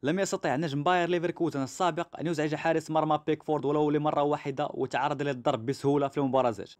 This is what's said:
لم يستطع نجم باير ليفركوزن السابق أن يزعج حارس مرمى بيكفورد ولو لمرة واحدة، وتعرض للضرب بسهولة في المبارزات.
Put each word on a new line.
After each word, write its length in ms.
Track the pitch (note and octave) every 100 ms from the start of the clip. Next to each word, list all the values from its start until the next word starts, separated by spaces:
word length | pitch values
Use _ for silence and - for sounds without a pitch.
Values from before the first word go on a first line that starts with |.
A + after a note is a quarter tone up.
لم 160 | - F3+
يستطع 360 | F#3+ F#3+ E3 C3
نجم 280 | E3 C#3
باير 260 | D3 F3+ E3+
ليفركوزن 540 | F3 E3+ E3 E3+ C#3+
السابق 560 | C3+ - F3+ D#3+ E3+ -
أن 80 | D#3
يزعج 280 | D#3 D3+ D3
حارس 360 | E3 D#3+ D#3+
مرمى 280 | D#3 D#3 D3+ -
بيكفورد 380 | D#3 - D3+ C3+
ولو 240 | D3+ D3+
لمرة 320 | D3 D3+ D3
واحدة، 440 | C#3+ D3 D3 C#3 D3
وتعرض 480 | - C3 C3+ C#3 C#3+
للضرب 440 | C#3+ C3 A#2+ C3 A2+
بسهولة 420 | C#3 C#3 C#3+ C#3
في 100 | D3
المبارزات. 540 | C#3 C3 B2+ G2+ F2 -